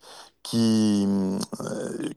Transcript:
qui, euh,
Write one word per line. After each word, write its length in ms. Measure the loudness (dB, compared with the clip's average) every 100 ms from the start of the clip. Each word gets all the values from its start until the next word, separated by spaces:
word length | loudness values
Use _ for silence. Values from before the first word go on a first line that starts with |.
| -16 -20 -20 _
qui, 640 | -4 2 4 4 4 4 2
euh, 1040 | 2 0 -2 -6 -8 -8 -6 -6 -6 -8